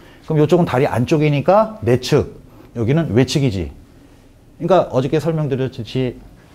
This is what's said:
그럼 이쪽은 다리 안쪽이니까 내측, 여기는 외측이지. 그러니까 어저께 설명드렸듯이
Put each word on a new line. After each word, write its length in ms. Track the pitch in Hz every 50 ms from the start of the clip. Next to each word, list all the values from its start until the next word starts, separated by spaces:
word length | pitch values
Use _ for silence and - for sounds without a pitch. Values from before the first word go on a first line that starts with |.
| - - - - -
그럼 180 | - 160 147 151
이쪽은 220 | 147 175 175 170
다리 200 | - - 127 143
안쪽이니까 920 | 135 - 113 123 - 175 147 151 151 143 139 139 - 185 214 220 214 - -
내측, 580 | 101 110 127 123 - - 156 123 90 - - - - - - - - - -
여기는 380 | 120 113 104 139 170 165 - 98
외측이지. 580 | 120 131 - - 156 139 127 98 98 76 69 - - - - - - - - - - - - - _ _ - - -
그러니까 360 | 170 170 185 175 - - -
어저께 260 | 127 131 143 160 156
설명드렸듯이 1000 | 143 170 160 156 151 135 135 120 131 123 - - 110 - - 131 131 123 - - - - - - - - -